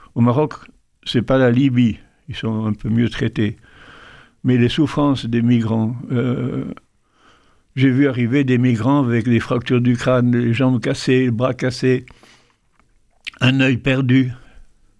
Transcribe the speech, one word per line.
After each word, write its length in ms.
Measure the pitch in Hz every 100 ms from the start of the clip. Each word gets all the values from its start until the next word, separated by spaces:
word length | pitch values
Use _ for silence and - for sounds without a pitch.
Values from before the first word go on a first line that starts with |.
| -
au 60 | -
Maroc, 340 | 120 123 151 - - _ _ _
c'est 180 | - 131
pas 140 | 104 131
la 140 | 127
Libye, 480 | 120 139 123 120 101 - _ -
ils 80 | -
sont 280 | 113 110
un 80 | 110
peu 160 | 104 120
mieux 200 | 113 120
traités. 480 | - 120 - 104 101 _ - - - - - - _
Mais 120 | 131 123
les 120 | 117
souffrances 580 | - 147 - 143 131 117
des 160 | 117
migrants, 540 | 117 120 113 113 110 120 -
euh, 520 | 123 127 123 127 - - - _ _ _ _ _ _ _ _ _
j'ai 160 | - 135
vu 160 | 127 139
arriver 380 | 120 117 135
des 140 | 131 127
migrants 460 | 123 113 110 143
avec 200 | 127 117
des 160 | 113 117
fractures 400 | - 127 120 123
du 160 | 123 123
crâne, 400 | 127 127 123 120
les 160 | 120
jambes 280 | 113 131 127
cassées, 440 | 139 139 - 127
les 60 | 127
bras 220 | 113 127
cassés, 520 | 123 127 123 127 127 123 - _ _ _ _ _ _ _ _ _ _ - -
un 200 | 123 135
œil 180 | 131 120
perdu. 540 | 139 131 131 127 127 120 - - - _ _ _